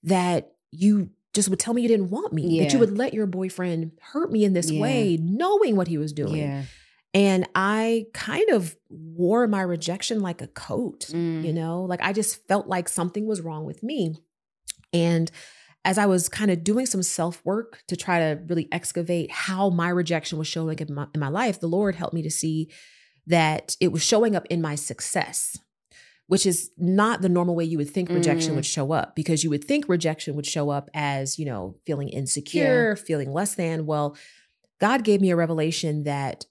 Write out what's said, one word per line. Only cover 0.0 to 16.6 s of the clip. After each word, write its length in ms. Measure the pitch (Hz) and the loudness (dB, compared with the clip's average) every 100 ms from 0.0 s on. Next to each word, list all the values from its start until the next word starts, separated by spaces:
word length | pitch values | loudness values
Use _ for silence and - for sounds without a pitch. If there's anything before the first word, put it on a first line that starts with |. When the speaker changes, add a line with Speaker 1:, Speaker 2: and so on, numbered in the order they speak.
Speaker 1:
that 480 | 156 185 180 170 - _ _ | 2 2 4 0 -2 _ _
you 400 | 160 196 208 180 _ _ | 2 4 4 0 _ _
just 160 | - 196 | -2 0
would 100 | 185 | 0
tell 160 | - | 0
me 80 | 233 | 0
you 60 | 240 | 4
didn't 220 | 220 180 | 4 2
want 220 | 214 415 | -2 -4
me, 280 | 160 170 165 | -2 0 2
that 120 | - | 4
you 60 | 269 | 6
Speaker 2:
Yeah. 60 | 226 | 4
Speaker 1:
would 100 | 202 | 4
let 160 | 262 | -2
your 120 | 214 208 | -2 -2
boyfriend 680 | 180 190 185 180 165 165 - | -2 -6 -4 -4 -2 -4 -10
hurt 300 | - 294 349 | -8 -4 0
me 140 | 220 | 4
in 80 | 208 | 4
this 180 | 180 165 | 4 2
Speaker 2:
Yeah. 100 | 156 | 0
Speaker 1:
way, 340 | 240 262 202 165 | 2 2 2 2
knowing 540 | 165 208 349 403 403 | 2 0 2 4 4
what 140 | 202 175 | 4 2
he 100 | 160 | -2
was 140 | 151 | -4
doing?" 240 | 147 151 151 | -4 -2 -2
Speaker 2:
Yeah. 260 | 147 139 135 - _ _ _ | -2 -4 -8 -14 _ _ _
Speaker 1:
And 360 | 196 202 190 180 - | 2 4 4 2 0
I 500 | 190 214 226 233 220 | 2 2 2 0 -2
kind 360 | - - 233 440 | -10 -6 0 4
of 260 | 254 170 - _ | 4 0 -10 _
wore 600 | 151 160 165 175 220 240 | -18 -16 -2 2 4 4
my 140 | 202 | 2
rejection 580 | 185 170 160 185 - 220 | 0 -2 -4 -4 -2 -2
like 200 | 190 170 | -2 -4
a 40 | - | -10
coat, 640 | - - - 240 - - | -14 -6 -4 -4 -8 -8
Speaker 2:
Mm. 340 | 165 170 160 | -4 -2 -2
Speaker 1:
you 80 | 165 | -2
know? 300 | 160 165 170 | -2 -2 -4
Like, 180 | 185 180 | -4 -2
I 100 | 180 | 0
just 340 | 196 208 - _ | 0 -2 -4 _
felt 220 | 202 - | 0 0
like 200 | 185 175 | -4 -2
something 380 | - 175 190 214 | -2 -2 -2 -4
was 140 | 208 | -4
wrong 240 | 165 156 | -6 -8
with 180 | 156 127 | -10 -8
me. 320 | 226 302 170 160 _ _ _ _ - - _ | -6 -2 -2 -4 _ _ _ _ -16 -16 _
And 360 | 170 170 170 165 - - - - _ | 0 2 2 0 -6 -20 -20 -20 _
as 140 | - 190 | 0 2
I 80 | 202 | 4
was 220 | 185 175 | 4 0
kind 220 | - 214 | -2 0
of 120 | 175 | 0